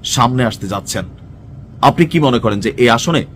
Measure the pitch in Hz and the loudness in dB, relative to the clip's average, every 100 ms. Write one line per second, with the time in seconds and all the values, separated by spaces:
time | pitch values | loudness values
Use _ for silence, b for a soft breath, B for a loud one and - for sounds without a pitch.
0 | - - 120 127 120 104 98 101 - 110 | -6 0 0 2 -2 -2 -8 -8 -6 -8
1 | 87 - - - - - - - 135 - | -8 -16 -20 -20 -20 -20 -20 2 2 4
2 | 160 170 143 120 117 104 113 - 123 117 | 2 2 2 2 0 0 -4 2 4 4
3 | - 160 76 | 2 -2 -4